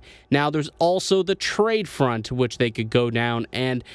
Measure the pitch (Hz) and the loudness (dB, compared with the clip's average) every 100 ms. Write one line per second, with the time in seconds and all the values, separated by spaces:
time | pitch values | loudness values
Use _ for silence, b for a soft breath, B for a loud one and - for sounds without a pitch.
0 | B B B 143 147 151 147 - 165 185 | B B B 2 2 0 -4 0 2 2
1 | - 190 180 190 - - 220 220 185 - | 2 0 0 -2 -2 0 2 2 -2 0
2 | 131 117 110 127 123 - 120 110 110 123 | 0 0 -4 -2 -2 0 -2 -2 0 2
3 | 120 117 120 117 113 - 127 127 - | 2 0 0 -2 -4 -4 -2 -2 -6